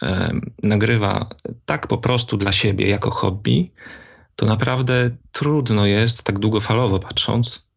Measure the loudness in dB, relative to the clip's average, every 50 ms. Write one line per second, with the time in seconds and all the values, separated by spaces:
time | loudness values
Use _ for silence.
0 | -4 -2 -2 0 0 -2 -2 -4 -6 -8 -8 -4 0 0 2 2 2 2 2 2
1 | 2 2 0 -2 -2 -4 -8 -12 -14 -14 -14 -8 _ -4 -2 -2 -2 -2 -2 0
2 | 0 0 0 0 0 -2 -2 -2 0 0 0 2 2 0 0 2 2 2 0 0
3 | 0 -2 -2 0 -2 -2 -2 -2 0 0 2 2 2 -2 -6 -12 -20 -20 -20 -20
4 | -20 -20 -20 -20 -20 _ _ -2 0 0 0 0 0 -2 0 0 0 0 2 2
5 | 2 0 -2 -6 -12 -14 -8 -4 -2 0 0 0 0 2 2 2 4 4 4 4
6 | 2 2 0 0 -2 -4 -2 0 0 0 2 0 0 0 2 2 2 2 0 0
7 | -2 -2 -4 -2 -2 0 0 0 0 0 -4 -8 -12 _ _